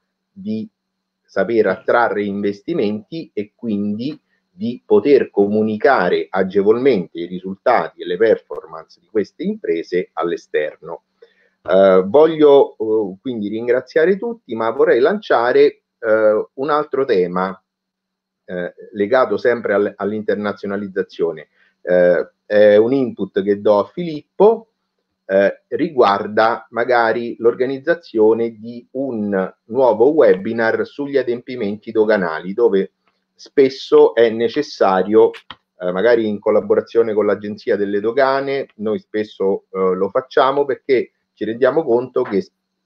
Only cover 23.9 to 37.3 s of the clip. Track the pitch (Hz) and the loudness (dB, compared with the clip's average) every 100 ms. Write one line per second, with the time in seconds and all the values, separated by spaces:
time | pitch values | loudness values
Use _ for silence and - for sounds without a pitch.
23.9 | - 175 147 - - 208 226 - _ _ | -8 -10 -10 -14 0 2 2 -6 _ _
24.9 | _ _ _ - 98 98 - _ - 165 | _ _ _ -2 2 2 -2 _ -6 -4
25.9 | 135 101 101 104 107 113 113 - 113 123 | 2 2 2 0 0 2 0 -6 -6 0
26.9 | 120 113 117 117 - 113 - 127 135 151 | 2 2 -2 -6 -2 0 0 -4 -4 -4
27.9 | 170 - 110 107 113 117 110 113 120 - | -4 -4 2 2 2 -2 -6 -16 -18 -12
28.9 | 131 135 113 104 95 92 - _ 117 127 | -8 -6 -6 -4 -4 -4 -10 _ 0 2
29.9 | 104 131 156 - 95 110 113 113 110 - | 4 2 4 4 4 -2 -2 -2 -2 -6
30.9 | - 143 139 - 120 - 123 101 104 113 | -8 -4 -2 -2 -6 -10 -8 -8 -8 -4
31.9 | 110 107 107 85 80 90 104 117 98 95 | 0 2 2 0 -6 -8 0 2 2 -2
32.9 | _ _ _ _ _ - - 131 135 - | _ _ _ _ _ -4 0 2 0 2
33.9 | 151 147 - 117 113 117 151 147 - 101 | 4 4 4 0 0 -2 -4 -8 -2 0
34.9 | 95 98 110 113 - _ - _ _ 90 | 2 2 4 4 0 _ -20 _ _ -6
35.9 | 92 113 120 107 101 110 107 101 107 - | 0 2 2 0 -4 0 0 2 -2 0
36.9 | 117 113 104 104 | -2 0 0 0